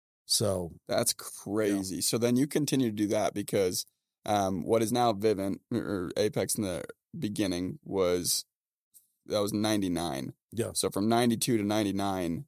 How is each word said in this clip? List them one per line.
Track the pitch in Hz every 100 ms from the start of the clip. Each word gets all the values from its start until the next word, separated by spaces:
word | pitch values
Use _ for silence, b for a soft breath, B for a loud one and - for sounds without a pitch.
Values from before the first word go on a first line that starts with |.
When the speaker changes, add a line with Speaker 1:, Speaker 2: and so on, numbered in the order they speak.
| _ _
Speaker 1:
So | - - 104 92 85 82 -
Speaker 2:
That's | 101 120
crazy. | - - - - 104 104 101 95 82
Speaker 1:
Yeah. |
Speaker 2:
So | - 120
then | 117 123
you | 143
continue | 165 147 135 120
to | 107
do | 104
that | 107 98
because, | 101 101 107 92 85 - _ _ _
um, | - 104 95 95
what | - 113
is | 110
now | 120 120
Vivint | 101 110 95 98 - -
or | 117 - 98 90 -
Apex | 104 - 95 -
in |
the | 98 85 - - _ 170
beginning | 101 104 98 90 92 -
was, | - 95 90 90 85 - - _ _ _ _ - _ _ -
that | 104
was | 104
ninety-nine. | 107 107 110 95 82 85 69 65 - _
Speaker 1:
Yeah. | 104 104
Speaker 2:
So | - 95
from | 98 107
ninety-two | 117 123 113 - 113
to |
ninety-nine, | 101 107 101 95 98 92 87 82